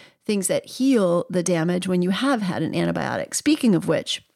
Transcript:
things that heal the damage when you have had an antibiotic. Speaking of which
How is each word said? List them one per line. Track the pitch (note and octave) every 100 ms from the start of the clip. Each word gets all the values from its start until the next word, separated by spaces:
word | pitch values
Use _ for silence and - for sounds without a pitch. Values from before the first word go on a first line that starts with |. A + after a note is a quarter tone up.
| - _ -
things | G3+ F3
that | D3 -
heal | - C4+ A#3+ F3+ F3 -
the | F3+
damage | F3+ E3+ D#3+ F3+ F#3
when | F3+
you | F3
have | F#3+ C4 B3
had | F#3 -
an | D#3+
antibiotic. | E3+ E3+ E3+ C#3 A2 -
Speaking | - D4 D#4 A#3+ E3
of | F3+
which | C#3 - - _